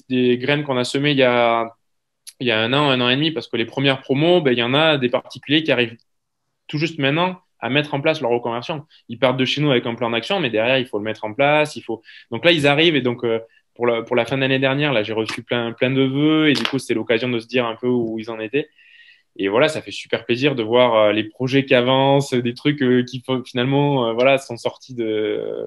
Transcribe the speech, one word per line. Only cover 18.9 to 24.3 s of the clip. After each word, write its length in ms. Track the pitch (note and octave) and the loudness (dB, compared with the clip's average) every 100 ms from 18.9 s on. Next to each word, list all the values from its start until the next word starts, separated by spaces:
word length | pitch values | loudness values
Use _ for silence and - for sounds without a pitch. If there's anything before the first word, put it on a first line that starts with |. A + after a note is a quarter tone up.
| - - _ _ - | -20 -20 _ _ -4
Et 120 | G2 | -2
voilà, 200 | G#2 D3+ | 2 0
ça 140 | A2+ | 0
fait 80 | G#2 | -10
super 340 | F#2+ - A#2 | -14 -6 -6
plaisir 300 | - A#2+ C#3+ | -2 0 0
de 80 | C#3 | 0
voir, 320 | A2 A#2+ B2 | 0 4 4
euh, 180 | A2+ G#2+ | 6 4
les 120 | G#2+ | 2
projets 420 | G#2+ - B2+ C3+ C3+ | -2 -4 -2 0 4
qui 80 | |
avancent, 580 | B2+ A#2+ C3 C3+ C#3 C#3+ | 2 4 2 4 2 2
des 220 | B2+ B2 | -2 -2
trucs, 280 | B2 D3 D3 | -2 -2 0
euh, 220 | B2+ B2+ | 2 2
qui 160 | B2 C3 | 0 -6
fo-, 240 | A#2+ C3 | -6 -6
finalement, 640 | A#2+ B2+ B2+ C#3 C#3+ C#3 A#2 | -4 -4 0 0 2 0 0
euh, 40 | |
voilà, 240 | A2+ B2+ | 2 2